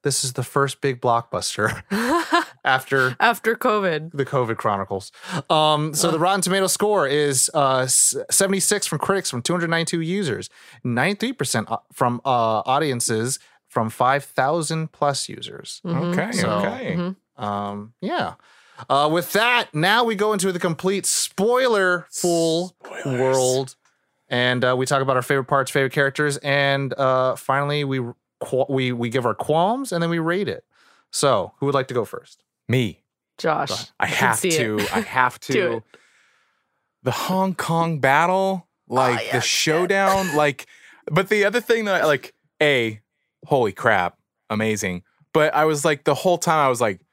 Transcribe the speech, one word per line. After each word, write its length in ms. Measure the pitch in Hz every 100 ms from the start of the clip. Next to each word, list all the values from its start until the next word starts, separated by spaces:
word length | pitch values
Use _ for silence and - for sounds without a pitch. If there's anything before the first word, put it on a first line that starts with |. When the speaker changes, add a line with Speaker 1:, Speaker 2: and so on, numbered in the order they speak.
Speaker 1:
this 220 | 143 135
is 100 | 131
the 80 | 123
first 380 | 123 143 139 -
big 180 | 139 123
blockbuster 840 | 127 117 - 92 - - 104 - -
<laughs> 540 | 202 240 339 320 330 - -
Speaker 2:
<laughs> 100 | -
Speaker 1:
after 500 | 131 - 139 131 127
Speaker 2:
After 360 | 226 220 220 226
covid. 560 | 254 214 190 151 160
Speaker 1:
the 120 | 147 131
covid 320 | 139 117 110
Chronicles. 540 | 113 101 98 98 - - - 180 -
Um, 460 | 156 156 151 156
so 140 | 147 170
the 60 | 160
Speaker 2:
Ugh. 60 |
Speaker 1:
Rotten 200 | 175 196
Tomato 240 | 180 196 190
score 420 | - 208 202 139
is, 440 | 147 147 131 -
uh, 280 | 156 135 131
s-, 340 | 127 - - 131 -
seventy-six 560 | - 196 196 - 208 -
from 100 | 156
critics 320 | - 196 -
from 140 | 139
two 100 | 139
hundred 160 | 175 165
ninety-two 320 | 165 160 170
users, 480 | 160 196 170 104 - - - -
ninety-three 500 | 123 117 156 202 233
percent 360 | 262 127 120 104
o-, 140 | 113 _
from, 260 | - 123 120 135
uh, 360 | 123 113 107 -
audiences 720 | 135 156 123 - 110 120 - _ _ _
from 220 | 123 110
five 320 | - 127 139 -
thousand 680 | - 135 170 156 160 160
plus 380 | _ 143 135 -
users. 500 | - - - - - 180
Speaker 2:
Mm-hmm. 340 | 170 175 175
Speaker 3:
Okay, 120 | 170
Speaker 1:
So, 160 | - -
Speaker 3:
okay. 460 | 104 - 254 180 170
Speaker 2:
Mm-hmm. 460 | 175 190 _ -
Speaker 1:
um, 500 | 104 101 101 104 107 _
yeah. 320 | 196 339 90 - _ _ _ - 120
Uh, 180 | 135 151
with 200 | 165 175
that, 400 | 202 233 240 - 151
now 280 | 175 220
we 120 | 233 202
go 180 | 214
into 180 | 208 190
the 80 | 180
complete 460 | 180 156 185 196 -
spoiler-full 1700 | - - - 208 247 262 208 185 175 - - 180 170 165 160 180 _
Speaker 3:
Spoilers. 360 | - - 143 127
Speaker 1:
world. 560 | 131 131 127 127 135 - _ _ _ _ _
And, 360 | 123 123 123
uh, 120 | 127 127
we 80 | 131
talk 160 | 139
about 160 | 135 127
our 40 |
favorite 240 | 127 139 127
parts, 240 | 139 131
favorite 200 | 147 135
characters, 460 | 147 139 131 147 139
and, 560 | 147 139 139 139 139 131
uh, 380 | 131 131 131 -
finally 480 | - 135 143 147
we 160 | 139 135 120 - _ _
qu-, 260 | - 127 135
we, 220 | 135 127
we 160 | 120 120
give 160 | 131 123
our 100 | 104
qualms 560 | - 156 185 254 269
and 100 | 175
then 80 | 170
we 100 | 170
rate 280 | 160 180 180
it. 160 | 80 _ _ _ _ _
So, 400 | - 143 110 87 _
who 60 | 143
would 100 | 139
like 140 | 131
to 40 |
go 120 | 123 104
first? 380 | - - - _ _ -
Speaker 3:
Me. 340 | 127 110 82 _ _ _ -
Speaker 2:
Josh, 320 | 165 147 143
Speaker 1:
Go 60 | -
ahead. 140 | - _
Speaker 3:
I 40 |
Speaker 2:
I 40 | -
can 80 | -
Speaker 3:
have 200 | 127 113
Speaker 2:
see 80 | 185
it. 100 | 160
Speaker 3:
to. 220 | 110 107 101
I 60 | -
have 380 | 107 127 123 -
Speaker 2:
<laughs> 20 |
Do 120 | -
Speaker 3:
to. 180 | 139 180 113
Speaker 2:
it. 60 | - - _ _ _ _ _ _ _ _ _ _
Speaker 3:
The 80 | 127
Hong 440 | 117 - 185 190 175
Kong 440 | - 165 165 156
battle, 680 | 151 143 170 185 190 190 - _ _
Speaker 2:
Oh, 60 | 120
Speaker 3:
like, 300 | 127 120 113
Speaker 2:
yeah. 60 |
Speaker 3:
the 80 | 127
showdown, 920 | - - - 156 180 196 196 196 185 151
like, 300 | 147 143 - - - - -
but 160 | 156 190
the 140 | 214 202
other 140 | 233
thing 240 | - 226 208
that, 200 | 185 156
like, 280 | 139 - _ _ _
A, 400 | 151 135 113 107 _ _ _ _ -
holy 280 | 143 110
crap, 440 | - 123 101 87 _ _ _ _
amazing. 540 | 107 110 104 98 90 _ _ _
But 200 | 160 151
I 120 | 143 156
was 180 | 151
like, 220 | 160 147 -
the 100 | 143
whole 220 | 185 175
time 220 | - 156 139
I 40 |
was 100 | 120
like 220 | 113 95 _